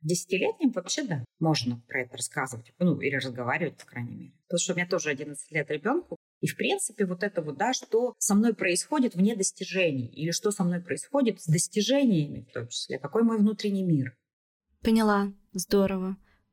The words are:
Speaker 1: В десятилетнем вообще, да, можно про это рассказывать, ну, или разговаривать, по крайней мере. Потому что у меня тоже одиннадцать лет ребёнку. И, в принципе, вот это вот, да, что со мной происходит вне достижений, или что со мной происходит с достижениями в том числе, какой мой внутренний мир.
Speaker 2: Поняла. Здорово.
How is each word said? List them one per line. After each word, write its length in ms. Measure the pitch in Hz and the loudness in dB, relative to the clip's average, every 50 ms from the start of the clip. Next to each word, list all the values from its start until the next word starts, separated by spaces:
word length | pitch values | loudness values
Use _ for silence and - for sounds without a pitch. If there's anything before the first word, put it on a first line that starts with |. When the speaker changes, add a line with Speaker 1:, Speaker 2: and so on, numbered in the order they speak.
Speaker 1:
В 60 | - 151 | -4 -2
десятилетнем 640 | 175 180 - - - 185 202 415 453 - 339 262 | -2 -2 -2 -2 -2 0 0 0 0 2 2 0
вообще, 320 | 233 - 175 - - - 302 | 2 0 -4 -4 -4 -4 -4
да, 200 | 233 175 139 117 - _ - | -4 -4 -4 -6 -8 _ -2
можно 400 | 160 160 156 151 123 120 120 117 - - | 0 2 2 2 0 -2 -4 -6 -6 -8
про 140 | - 135 | -6 -6
это 160 | 127 123 - - | -6 -6 -8 -10
рассказывать, 560 | - - - 139 135 127 - 113 117 _ _ - | -10 -8 -6 -6 -6 -6 -6 -10 -16 _ _ 0
ну, 200 | 175 180 151 - | 2 2 2 2
или 180 | - 139 131 135 | 0 -2 -2 -2
разговаривать, 600 | - 131 120 123 123 117 135 160 180 143 - - | -4 -6 -6 -6 -4 -2 -2 -2 -2 -4 -6 -8
по 80 | - | -16
крайней 300 | - - 123 120 120 117 | -14 -10 -8 -8 -8 -10
мере. 180 | 107 - - - _ _ - | -12 -16 -18 -20 _ _ -4
Потому 120 | - 175 | -2 -2
что 140 | - - 175 | -2 -2 -2
у 20 | 170 | -2
меня 100 | 180 175 | -2 0
тоже 240 | 180 175 147 151 | 0 -2 0 -2
одиннадцать 400 | 147 135 151 147 143 - - - | -4 -4 -6 -10 -12 -14 -12 -6
лет 180 | 156 156 143 - | -4 -4 -4 -2
ребёнку. 480 | 151 147 - 208 269 349 349 - - - _ _ _ _ | -4 -4 -2 0 0 -2 -2 -6 -10 -16 _ _ _ _
И, 80 | - 165 | -4 -4
в 80 | - | -2
принципе, 500 | - - 247 381 392 - - - - 208 | -2 -2 -2 -2 -2 -4 -4 -4 -2 -2
вот 180 | 180 180 175 - | -2 -2 -2 -4
это 180 | 202 202 - | -4 -2 -4
вот, 160 | 160 151 143 135 | -4 -4 -2 -2
да, 160 | 196 240 262 | 0 0 0
что 400 | - - - - 220 247 247 - - | -2 -2 0 0 2 2 0 -2 -2
со 160 | - - 202 | 0 2 4
мной 180 | 202 214 240 220 | 6 6 4 2
происходит 640 | - 190 185 175 180 - - 294 302 254 226 - | 2 0 0 0 0 -2 0 0 2 2 2 2
вне 200 | 175 185 208 233 | 4 2 4 4
достижений, 720 | 202 190 - - - 190 - 175 185 185 170 143 131 123 117 | 2 -2 -4 -4 -6 -8 -4 0 2 2 2 2 0 -4 -6
или 240 | - - 151 165 | -6 -6 -4 -4
что 200 | 170 - - 208 | -2 -2 0 0
со 120 | 202 - 190 | 0 0 0
мной 180 | 175 175 175 | 0 0 -2
происходит 600 | 175 - 135 - - - - 277 277 233 202 - | -4 -6 -6 -8 -6 -2 0 2 2 2 0 0
с 60 | - - | 0 2
достижениями 1000 | 156 175 151 - - 214 208 214 262 277 285 247 202 165 147 143 139 127 117 - | 2 2 2 0 0 0 0 2 2 4 4 4 4 4 2 0 -4 -10 -12 -10
в 40 | - | -8
том 140 | 123 120 120 | -8 -8 -8
числе, 320 | - - - - - 131 | -8 -8 -8 -6 -8 -8
какой 240 | - 139 - 214 233 | -6 -2 0 2 4
мой 140 | 226 226 220 | 4 4 4
внутренний 440 | 202 214 214 208 - 208 196 196 190 | 4 4 4 2 -2 -2 0 0 2
мир. 320 | 180 165 143 127 123 - _ _ _ _ _ _ _ _ _ _ _ _ _ - | 2 2 2 0 -2 -6 _ _ _ _ _ _ _ _ _ _ _ _ _ 0
Speaker 2:
Поняла. 500 | 233 220 220 220 214 208 202 202 202 202 - _ _ - | 4 4 4 6 4 4 4 2 0 -4 -10 _ _ -8
Здорово. 640 | 190 175 - 208 202 196 190 196 190 185 190 196 - - _ _ _ _ _ | -8 -2 2 4 4 4 4 2 -2 -4 -4 -6 -8 -12 _ _ _ _ _